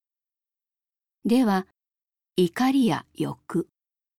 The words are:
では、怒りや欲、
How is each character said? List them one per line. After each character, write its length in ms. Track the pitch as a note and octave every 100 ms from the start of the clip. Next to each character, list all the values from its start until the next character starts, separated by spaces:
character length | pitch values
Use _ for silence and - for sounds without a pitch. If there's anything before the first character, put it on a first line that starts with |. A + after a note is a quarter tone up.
| _ _ _ _ _ _ _ _ _ _ _ _ -
で 180 | A#3+
は、 240 | A#3+ F#3+ F#3 _ _ _ _ _ _ -
怒 340 | F3+ - B3+
り 140 | C4+ A3+
や 180 | C#3+ -
欲、 540 | - D3 C#3 - F3 - _ _ _ _